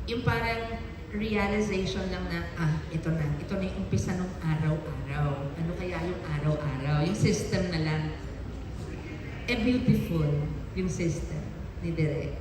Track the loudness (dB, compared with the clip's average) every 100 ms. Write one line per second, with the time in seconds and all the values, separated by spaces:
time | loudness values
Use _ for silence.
0 | -2 0 2 2 2 -2 -2 -6 -8 -8
1 | -6 -4 0 2 2 2 2 0 0 -2
2 | -2 -2 -2 -2 -4 0 2 2 -2 -2
3 | 0 0 0 -2 -2 -2 -2 -2 0 2
4 | 2 0 -2 -2 0 2 2 0 -2 -6
5 | -4 0 0 0 -4 -2 -2 -2 -4 -2
6 | -2 -2 -2 0 2 2 0 -2 2 2
7 | 2 4 4 4 2 2 2 2 2 0
8 | -2 -4 -8 -6 -8 -8 -8 -8 -8 -8
9 | -8 -8 -8 -6 -2 2 4 4 6 4
10 | 4 2 4 2 0 -2 -4 -2 0 2
11 | 0 0 -2 -4 -6 -6 -8 -4 -2 2
12 | 2 2 -2 -4